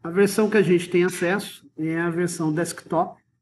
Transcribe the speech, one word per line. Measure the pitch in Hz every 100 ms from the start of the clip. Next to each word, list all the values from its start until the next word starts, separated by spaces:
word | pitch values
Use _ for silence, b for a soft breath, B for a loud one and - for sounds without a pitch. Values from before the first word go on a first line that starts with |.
A | 165
versão | 175 196 208 214
que | 214
a |
gente | 175 175 175
tem | 180
acesso | 180 180 175 202 - - - -
é | 160 165
a | 170
versão | 170 175 175 156
desktop, | 151 170 - - 165 180 - _ _